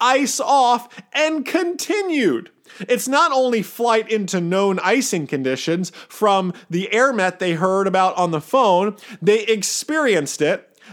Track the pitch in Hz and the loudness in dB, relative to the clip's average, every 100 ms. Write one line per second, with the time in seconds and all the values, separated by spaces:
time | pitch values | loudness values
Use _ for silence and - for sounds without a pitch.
0 | 240 269 277 - 262 277 247 240 240 - | 2 2 0 -2 0 2 4 2 -2 -18
1 | - 277 311 311 262 330 349 349 - 403 | -10 -2 -2 -2 -2 -2 -2 -4 -4 -4
2 | 381 311 214 120 - _ _ - 196 240 | -2 0 0 0 -6 _ _ -16 -4 -2
3 | - 277 339 262 254 233 185 - 233 220 | 0 2 2 2 0 0 -4 -4 0 0
4 | 214 220 190 185 170 185 196 190 180 240 | 0 -2 -2 -2 0 0 0 0 0 0
5 | 240 180 143 143 131 131 - 170 180 - | 0 -4 -2 -2 -2 -2 -2 -4 -4 -10
6 | - - 214 196 185 170 - 170 190 214 | -20 -2 2 2 0 -6 -6 -6 -2 0
7 | 262 233 185 180 185 165 185 190 196 190 | 2 2 -2 -2 -2 0 0 0 2 2
8 | 190 - 175 160 - 262 226 180 202 208 | 2 2 0 -2 0 2 4 4 0 -4
9 | - 208 170 220 214 220 185 - - 311 | -14 -2 2 2 2 -2 -2 -6 -4 0
10 | 285 185 143 - 151 185 - _ - | 2 2 -2 -2 -2 -2 -6 _ -20